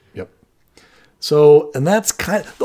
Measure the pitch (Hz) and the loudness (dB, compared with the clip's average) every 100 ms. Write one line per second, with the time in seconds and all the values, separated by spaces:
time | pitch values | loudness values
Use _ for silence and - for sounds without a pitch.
0 | _ - - _ _ _ _ _ _ _ | _ -20 -20 _ _ _ _ _ _ _
1 | _ _ - 151 151 147 160 131 151 214 | _ _ -4 2 6 4 2 -6 -2 -2
2 | 214 - - 202 - - | -4 -10 -6 -8 -8 -10